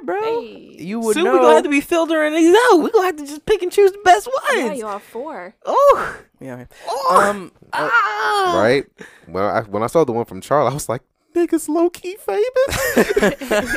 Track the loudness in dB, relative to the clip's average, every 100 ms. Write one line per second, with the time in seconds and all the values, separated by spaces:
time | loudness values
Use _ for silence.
0 | -8 -6 -6 -6 -8 -16 -20 -16 -10 -6
1 | -2 0 2 4 6 6 4 -2 0 0
2 | 0 0 0 2 6 6 6 4 4 2
3 | 0 -4 -10 -8 -2 -2 0 2 2 4
4 | 4 4 2 -4 -2 -2 -2 -6 -8 -10
5 | -12 -14 -12 -14 -16 _ -2 4 6 4
6 | 0 -10 _ _ -16 -16 -18 -16 -10 -4
7 | 2 2 2 -2 -10 _ _ -6 -2 0
8 | -2 -4 -4 -2 0 0 2 0 -4 -14
9 | -20 _ -10 -4 -2 -2 -4 -6 -2 0
10 | 0 -2 -6 -10 -2 0 0 -4 -6 -10
11 | _ _ _ -4 -2 -4 -2 -2 -2 -4
12 | -14 -12 -6 -4 -2 0 -2 -2 -2 0
13 | 0 0 0 -2 -4 -4 -4